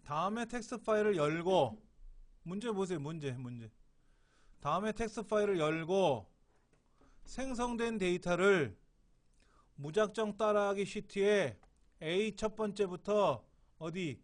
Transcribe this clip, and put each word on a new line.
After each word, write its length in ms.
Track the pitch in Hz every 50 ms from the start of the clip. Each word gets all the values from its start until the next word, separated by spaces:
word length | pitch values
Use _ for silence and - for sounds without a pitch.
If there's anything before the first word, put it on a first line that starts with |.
| -
다음에 420 | - 147 156 175 196 214 240 233
텍스트 320 | 226 - - - - 254
파일을 380 | 208 - 220 214 214 208 214 202
열고, 640 | 160 147 151 156 170 165 185 190 175 135 113 110 - - - _ - - - - - - - - - -
문제 280 | 165 185 208 240 240
보세요, 280 | 214 190 196 175 185 156
문제, 320 | 139 147 165 160 147 135 123
문제. 360 | 127 127 123 123 117 113 110 - - - _ _ _ _ _ _ _ _ _ _ _ _ - - -
다음에 320 | - 143 156 180 208 220
텍스트 320 | 208 - 233 214 - 233 208
파일을 360 | - 214 208 208 202 196 170
열고 680 | 151 156 160 165 165 160 190 196 185 156 131 107 95 - _ _ _ _ _ _ _ _ _ _ _ _ _ _ _ _ - - -
생성된 760 | - - 247 262 269 254 214 240 247 233 220 233 233 226 208
데이터를 760 | 185 180 180 175 - 175 175 170 190 202 196 175 139 107 - - _ _ _ _ _ _ _ _ _ _ _ _ _ _ _ _ _ _ _
무작정 640 | - 139 156 160 214 214 196 208 226 220 214 208
따라하기 480 | - 220 214 208 208 202 202 202 202 196
시트에 720 | 190 - 214 196 - - 202 196 208 208 202 165 127 104 - - - _ _ _ _ _ -
A 340 | 165 156 175 190 220 220 208
첫 200 | - 214 214 208
번째부터 880 | 214 220 208 196 208 202 180 180 170 - 202 208 208 196 165 131 110 - _ _ _ _ _ _ -
어디 420 | 160 170 160 190 180 147 120 -